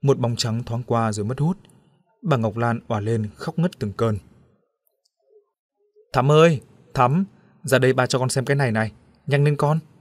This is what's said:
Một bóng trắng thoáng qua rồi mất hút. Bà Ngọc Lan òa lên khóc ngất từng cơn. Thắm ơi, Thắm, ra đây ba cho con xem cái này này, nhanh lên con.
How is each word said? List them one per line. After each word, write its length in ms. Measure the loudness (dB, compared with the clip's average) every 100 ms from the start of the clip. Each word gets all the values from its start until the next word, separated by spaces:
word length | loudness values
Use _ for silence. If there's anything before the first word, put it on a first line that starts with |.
Một 180 | 0 0
bóng 160 | 0 -2
trắng 280 | -4 -4
thoáng 200 | -4 -8
qua 280 | -2 -2 0
rồi 140 | -2 -4
mất 140 | -2
hút. 180 | -2 -4 -10 _ _ _ _ _
Bà 160 | -2 -2
Ngọc 200 | -2 -2
Lan 220 | -2 -4 -4
òa 120 | -6
lên 300 | -2 -4 -4 -8
khóc 240 | -12 -2
ngất 120 | -4 -2
từng 140 | -10
cơn. 240 | -2 -2 -2 -8 _ _ _ _ _ _ _ _ _ _ _ _ _ _ _ _ _ _
Thắm 180 | -2 2
ơi, 300 | 6 6 4 -4 _ _
Thắm, 320 | 0 2 2 -2 _ _ _
ra 160 | 0 2
đây 140 | 4
ba 120 | 2 0
cho 140 | 0
con 100 | -2
xem 160 | -2 -2
cái 100 | 0
này 160 | 0
này, 200 | 0 -2 -6 _ _ -2
nhanh 160 | 2
lên 120 | 2 2
con. 240 | 0 0 -4 _